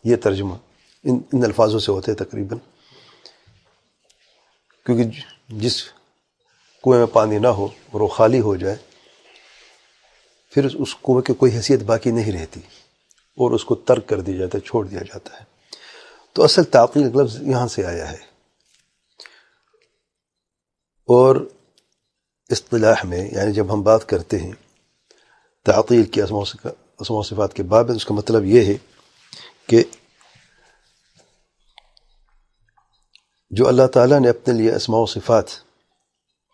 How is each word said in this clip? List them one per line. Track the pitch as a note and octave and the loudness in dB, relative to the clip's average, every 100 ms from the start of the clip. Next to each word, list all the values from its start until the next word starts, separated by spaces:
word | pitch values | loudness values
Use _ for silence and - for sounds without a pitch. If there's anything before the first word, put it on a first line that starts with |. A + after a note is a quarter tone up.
یہ | A2+ A#2 | 0 0
ترجمہ | G#2+ G2 G2 F#2 _ _ _ _ | 0 -2 -6 -10 _ _ _ _
ان، | - B2+ - | -4 -4 -2
ان | C3+ | -2
الفاظوں | A#2+ G2+ A2 A2 | -2 2 0 0
سے | G#2 | -2
ہوتے | F#2+ F#2+ | -4 -4
ہیں | G#2 | -6
تقریباً، | F#2 G#2+ G2 A#2 _ _ _ _ _ _ - _ _ _ _ _ _ _ _ _ _ _ _ _ _ _ - | -8 -10 -10 -12 _ _ _ _ _ _ -20 _ _ _ _ _ _ _ _ _ _ _ _ _ _ _ -4
کیونکہ | A#2 A#2 A2+ - _ _ | -2 -2 -6 -20 _ _
جس | A2 A#2 - - _ _ _ _ _ _ _ _ _ | -6 -6 -6 -10 _ _ _ _ _ _ _ _ _
کنویں | - B2 | 2 4
میں | A#2 | 4
پانی | A#2 A2 G#2+ | 4 2 0
نہ | A#2+ | 0
ہو | G2+ | 0
اور | G2 - _ G#2+ | -4 -10 _ -2
وہ | G#2 | -2
خالی | - A2+ C3 | 2 2 4
ہو | G#2+ F#2+ | 0 -2
جائے، | F#2+ G#2+ _ _ _ _ _ _ _ _ _ _ _ _ _ _ _ _ _ | -6 -8 _ _ _ _ _ _ _ _ _ _ _ _ _ _ _ _ _
پھر | - | -2
اس، | C#3 - | -2 -4
اس | C3+ | -10
کنویں | - - B2+ | -8 0 0
کی | B2+ | 0
کوئی | B2+ C3 A2+ | 2 2 0
حیثیت | - C3 | 0 -2
باقی | G#2 A2+ B2+ | 0 -2 0
نہیں | A2+ A2 | -2 -4
رہتی | F#2 D#2+ - - _ _ _ _ _ | -6 -10 -16 -20 _ _ _ _ _
اور | _ - B2 | _ -2 -2
اس | A#2 | -2
کو | - | -4
ترک | A#2 - A#2+ - | -6 0 0 0
کر | G2+ | -6
دیا | F#2 F#2 | -6 -6
جاتا | F#2 G2+ | -6 -8
ہے، | - | -6
چھوڑ | A#2 G2 | -6 -6
دیا | F#2+ | -10
جاتا | F#2 G2 - - | -14 -18 -20 -20
ہے۔ | - _ _ - - - - - _ | -20 _ _ -20 -20 -20 -20 -20 _
تو | - | 2
اصل | D3 - | 2 4
تعطیل | D#3 C3 A#2+ D3 C3+ | 4 4 4 2 0
کا | A#2+ | 2
لفظ | C3+ A2 | -2 -2
یہاں | C#3+ B2+ A#2+ | -4 -2 -2
سے | - F#2 | -6 -6
آیا | F2 E2 | -6 -10
ہے۔ | D#2 - _ _ _ _ _ _ _ _ _ - _ _ _ _ _ _ _ _ _ _ _ _ _ _ _ _ _ - | -14 -20 _ _ _ _ _ _ _ _ _ -20 _ _ _ _ _ _ _ _ _ _ _ _ _ _ _ _ _ 2
اور | B2 C3 C3+ - _ _ _ _ _ _ _ _ _ _ | 4 6 4 -2 _ _ _ _ _ _ _ _ _ _
اصطلاح | B2 _ A#2 G#2+ A2 | -8 _ 0 2 2
میں، | F2+ F2 G2 | -2 -8 -8
یعنی | - G#2 | -4 -4
جب | G#2 G2 | -2 -4
ہم | G#2+ | -2
بات | G2+ A2 - | 2 2 2
کرتے | F#2+ F2 G2+ | -6 -4 -6
ہیں | F2+ G2 _ _ _ _ _ _ _ _ _ _ | -6 -16 _ _ _ _ _ _ _ _ _ _
تعطیل | - G2+ A2 A#2+ | 0 0 4 2
کی، | A2 - | 2 -2
اسماء | G2+ G#2 | -4 -4
و | |
صفات، | G2+ - - - _ _ | -8 -10 -16 -16 _ _
اسماء | - G#2+ | -8 -6
و | |
صفات | G#2 G#2 G2+ | -6 -6 -6
کے | - | -6
باب | F2+ G#2+ A#2+ | 0 2 2
میں، | A#2 | -4
اس | |
کا | - | -4
مطلب | G#2 G2+ A2+ | -6 0 0
یہ | F#2+ A#2 G2+ | 4 4 4
ہے | G2+ _ _ _ _ _ - - _ - | -2 _ _ _ _ _ -20 -20 _ 2
کہ | A#2 - - _ _ _ _ _ _ _ _ _ _ _ _ _ _ _ _ _ _ _ _ _ _ _ _ _ _ _ _ _ _ _ _ _ _ _ | 2 2 -6 _ _ _ _ _ _ _ _ _ _ _ _ _ _ _ _ _ _ _ _ _ _ _ _ _ _ _ _ _ _ _ _ _ _ _
جو | G2 B2 | 0 2
اللہ | B2+ C3 | 4 4
تعالیٰ | C3 B2 C#3+ | 4 4 4
نے | B2 | 4
اپنے | A#2+ - | 0 -2
لیے | A#2 A2 | 0 0
اسماء | A2+ - A2+ | -2 -2 -2
و | A2 | -2
صفات | - - A2+ F#2 - _ _ _ _ _ _ _ _ _ | -6 0 0 0 -12 _ _ _ _ _ _ _ _ _